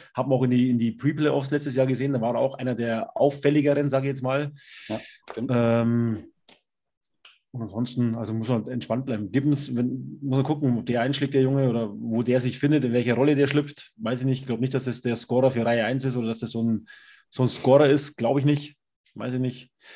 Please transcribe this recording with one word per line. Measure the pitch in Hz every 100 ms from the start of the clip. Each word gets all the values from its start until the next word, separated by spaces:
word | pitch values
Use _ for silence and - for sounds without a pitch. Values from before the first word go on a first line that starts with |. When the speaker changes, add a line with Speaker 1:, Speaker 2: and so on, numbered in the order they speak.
| -
Speaker 1:
Hat | - 135
man | 127
auch |
in | 127
die, | 123 127
in | 120
die | 117
Pre-Playoffs | 110 139 151 151 139 135
letztes | 147 143 127
Jahr | 131
gesehen. | 123 139
Da | 127
war | 117
er | 120
auch | 135 -
einer | 127
der | 117 117 113 - -
auffälligeren, | 143 143 143 147 143 143 143
sag | 135
ich | 139
jetzt | 135
mal. | 127 139 147 143 - - -
Speaker 2:
Ja, | 110 - - -
stimmt. | 113 131
Speaker 1:
Ähm, | 120 117 117 117 120 117 107 - _ _ - _ _ _ _ _ _ - _ _
und | 120
ansonsten, | 107 104 123 127 120 117
also | 107
muss | 110 110
man | 117 113
entspannt | 123 - 123 135
bleiben. | 110 98
Gibbons, | 127 147 139 - 123
wenn, | 123 127 135 -
muss | 139 135
man |
gucken, | 135 151 135 113
ob | -
der | 120
einschlägt, | 127 139 139
der | 139
Junge, | 131 139 127
oder | 113 107
wo | 107 117 113
der | 120 123
sich | 123 -
findet, | 143 151
in | 123
welcher | 123 120
Rolle | 117 147 143
der | 139
schlüpft. | 147 147 - - -
Weiß | 110 123
ich | 135
nicht. | 131
Ich | -
glaub | 113
nicht, | 131
dass | 135 131
das | 113
der | 123
Scorer | 113 - 127 131
für | 120
Reihe | 113 117
eins | 110 131
ist | 135 127
oder | 113
dass | 110
das | 113
so | 113
ein, | 117 110 - - - - _
so | -
ein | 123
Scorer | - 127 143 143
ist. | 143 - -
Glaub | 117 139
ich |
nicht. | 143 147 - _ _ _ _
Weiß | - 120
ich | 127
nicht. | 127 - - _ -